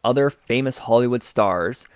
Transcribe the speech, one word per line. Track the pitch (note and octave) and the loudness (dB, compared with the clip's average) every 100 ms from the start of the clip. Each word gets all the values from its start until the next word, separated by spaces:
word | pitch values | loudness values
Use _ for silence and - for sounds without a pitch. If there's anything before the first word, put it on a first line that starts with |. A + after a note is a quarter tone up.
other | A#2 C3 C#3 | -2 0 0
famous | - - A#2+ C3+ - | -2 -4 -2 -2 -6
Hollywood | - A#2 B2 B2 | 0 2 2 -2
stars, | - - G2+ F2+ F2 B2 - | -2 0 2 0 -2 -6 -14